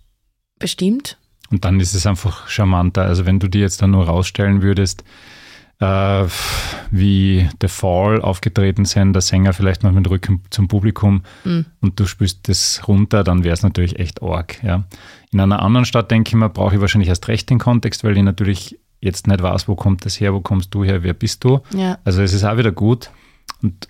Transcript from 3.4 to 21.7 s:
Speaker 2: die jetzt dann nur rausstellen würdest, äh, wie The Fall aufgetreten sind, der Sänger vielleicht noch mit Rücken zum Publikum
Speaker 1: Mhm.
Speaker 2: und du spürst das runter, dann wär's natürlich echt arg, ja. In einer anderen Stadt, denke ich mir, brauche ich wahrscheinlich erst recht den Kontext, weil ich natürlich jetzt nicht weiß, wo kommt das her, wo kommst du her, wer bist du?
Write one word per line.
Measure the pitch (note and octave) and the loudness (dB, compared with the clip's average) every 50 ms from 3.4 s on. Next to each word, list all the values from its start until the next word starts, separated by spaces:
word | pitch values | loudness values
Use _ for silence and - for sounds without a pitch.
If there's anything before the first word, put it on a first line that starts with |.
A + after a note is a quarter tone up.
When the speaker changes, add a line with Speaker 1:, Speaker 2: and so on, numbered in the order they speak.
| F#2+ G2 | 0 0
Speaker 2:
die | F#2 G#2 | 0 0
jetzt | G2+ F#2+ - - G2+ | 0 0 0 0 2
dann | F#2+ G2 | 4 4
nur | F#2+ F#2 | 4 4
rausstellen | E2+ E2 F2 F#2 - - - G2+ G2+ G2 G2 F#2 | 2 2 0 -2 -2 -2 -2 0 2 2 2 2
würdest, | G2 G2 F#2+ G2 F#2 - - - - - - - - - - - - - - - _ _ - | 2 2 2 0 0 -2 -6 -14 -20 -20 -20 -20 -20 -20 -20 -20 -20 -20 -20 -20 _ _ -4
äh, | G#2 F#2+ F#2+ F#2+ G2 G2 G2+ F#2+ G2 F2 - - - - - - - - - - - - | -2 0 0 0 0 0 2 0 0 0 -2 -4 -6 -6 -6 -6 -6 -8 -10 -12 -6 -4
wie | G#2+ F#2+ F#2+ G2+ G2 F#2+ F#2+ F#2+ F#2+ F#2 F2+ D#2 - - | 0 2 2 4 4 4 4 4 4 4 2 0 0 -2
The | - F#2+ | -4 -4
Fall | - - - F#2+ F2 F2+ F#2+ G#2 A2 A2+ | -4 -2 -2 0 0 2 2 2 2 0
aufgetreten | - F#2 F#2+ - - - - - G2 G2 F#2 - G2+ | 0 -2 -4 -2 -4 -4 0 0 0 2 2 0 0
sind, | F#2+ - G#2 G2 G2 F#2+ | 0 2 2 2 4 2
der | F#2 F2+ | 2 0
Sänger | - - F#2+ F#2+ G2 F#2 | 0 2 2 2 2 2
vielleicht | - G2 F#2+ F2+ F2 - | 0 0 0 0 0 2
noch | G2 F#2 | 2 4
mit | G2 F#2 F2 | 4 2 2
Rücken | F#2+ F#2 - - G2 F2+ - - | 0 -2 0 0 -2 -2 -4 -4
zum | - - G#2 F2 | -2 -2 0 0
Publikum | - G2+ F#2+ A2 G2+ - - G#2 G2+ F#2+ F#2 - - - - | 0 0 0 0 0 0 2 2 2 0 -2 -6 -12 -10 -6
Speaker 1:
Mhm. | F#3 F3 E3+ D#3+ - - _ | -4 -2 -2 -4 -6 -6 _
Speaker 2:
und | - G2 F2+ - | -2 -2 0 0
du | G2+ | -2
spürst | F2+ - - G2+ F#2 - - - - | -4 -2 -2 -2 -4 -4 -4 -4 -4
das | F#2+ - - - - - - - | -2 -2 -2 -4 -6 -4 -2 0
runter, | G2+ G2 G#2 - - G#2 F#2+ | 2 2 2 2 2 0 2
dann | F2+ F2 F2+ F2 | 2 2 2 2
wär's | E2+ E2+ E2+ - | 2 0 0 0
natürlich | G2 - - F2+ F2 - - | 0 0 0 0 -2 -2 -4
echt | F#2 E2 - - - | -6 -8 -8 -8 -8
arg, | F2+ E2 E2 E2+ - - - - | -6 -6 -6 -6 -8 -10 -8 -4
ja. | G2+ F2 F#2 G#2 - - - - - - - _ _ - | -2 -2 -2 -4 -6 -12 -20 -20 -20 -20 -20 _ _ 0
In | G2 | 2
einer | G2 G2 G2+ G#2 - | 2 2 2 2 2
anderen | G2 A#2 B2+ B2 | 2 2 2 2
Stadt, | A#2 - B2 A2 - | 2 0 -2 0 2
denke | A#2 A2+ A2 - | 2 0 2 2
ich | - | 2
mir, | A2+ A2 G#2 | 2 2 0
brauche | - - G2 G2+ F#2+ | 0 -2 0 0 2
ich | G#2 | 2
wahrscheinlich | G2 F#2 - G#2+ G2 F2 | 2 2 2 2 2 2
erst | F#2 - - - | 0 -2 -2 -4
recht | A2+ G#2+ - - | -4 -4 -2 0
den | C3 A#2 | 0 0
Kontext, | - B2+ A#2+ A#2+ - A2+ - - - | 2 2 0 0 0 -2 -4 -4 -2
weil | A2 G2+ | 0 2
ich | G2+ G2 | 2 2
natürlich | G2 F#2+ F#2 G#2+ F#2+ G2+ F#2 - - - - _ _ _ _ - | 2 2 0 0 -2 -2 -4 -6 -12 -20 -20 _ _ _ _ -6
jetzt | F#2+ F2+ - - | -6 -6 -2 -2
nicht | - G2 F#2 F2+ | 0 0 0 0
weiß, | F2+ F#2 F#2+ - | 0 -2 -2 -2
wo | - G2+ | -4 -4
kommt | F2 - G2 F#2+ F2+ - | -2 0 0 0 0 -2
das | - - - | -6 -6 -4
her, | G#2 G2+ F#2+ | -2 -2 -2
wo | G2 | -2
kommst | F2 - G#2+ F#2+ F2+ - - | -2 -2 -2 -2 -2 -2 -4
du | G2+ G2+ | -2 0
her, | F#2+ G2 F#2 E2+ | 0 0 0 -2
wer | F#2 F2 | -2 -4
bist | - - A2 - - - | -2 -4 -6 -4 -2 0
du? | B2+ C3 C3+ - - | 0 0 0 -2 -4